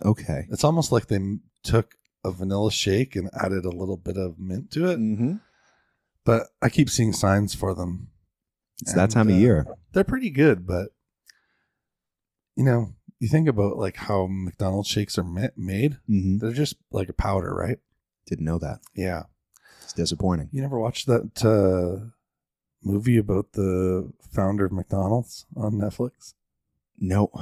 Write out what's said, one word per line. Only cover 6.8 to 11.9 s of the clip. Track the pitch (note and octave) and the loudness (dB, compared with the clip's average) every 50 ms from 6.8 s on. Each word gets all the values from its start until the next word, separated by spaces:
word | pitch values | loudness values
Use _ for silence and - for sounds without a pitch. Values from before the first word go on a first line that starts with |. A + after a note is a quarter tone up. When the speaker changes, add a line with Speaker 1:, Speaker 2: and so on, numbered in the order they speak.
| C#3+ - | 2 2
Speaker 2:
seeing | - - A#2 G#2+ F#2+ | 2 0 0 0 0
signs | - G#2 G2 G2 G#2 G#2 G2 - | 2 2 2 4 2 2 -2 -4
for | - - F#2+ F2+ | -4 -4 -4 -4
them. | F2 F2+ F2 F2+ - - - _ _ _ _ _ _ _ _ _ _ _ _ _ - - | -4 -4 -6 -6 -8 -12 -16 _ _ _ _ _ _ _ _ _ _ _ _ _ -12 -10
Speaker 1:
It's | - - | -2 2
that | F2 F#2+ | 4 4
Speaker 2:
And, | G#2+ | 4
Speaker 1:
time | A2 A#2+ A2 A2 | 4 4 6 6
of | F#2 | 6
Speaker 2:
uh, | F#2 | 8
Speaker 1:
year. | A2 B2 G2 D2+ C#2 - - - _ _ - | 8 6 6 4 2 -2 -8 -16 _ _ 0
Speaker 2:
they're | F#3+ G3+ | 0 0
pretty | - C4 C4 C4 F#3+ | 0 -2 -2 -4 -2
good, | C3+ C3+ D#3 D3+ A2 F2+ F2+ | 2 4 4 4 4 2 0
but, | F2+ F2+ F2 G2 - - _ _ _ _ _ _ _ _ _ _ _ _ _ _ _ _ _ _ _ | -4 -4 -4 -4 -6 -12 _ _ _ _ _ _ _ _ _ _ _ _ _ _ _ _ _ _ _